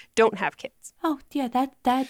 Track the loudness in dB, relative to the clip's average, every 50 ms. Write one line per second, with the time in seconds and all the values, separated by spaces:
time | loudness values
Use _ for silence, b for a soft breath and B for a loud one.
0 | B B 2 2 4 4 2 0 -4 -6 -6 -8 -16 -16 _ _ -20 -20 _ _
1 | -4 -4 -4 -4 -8 -8 -6 -6 -4 -2 -2 -2 -2 -2 _ _ 0 0 0 0
2 | -2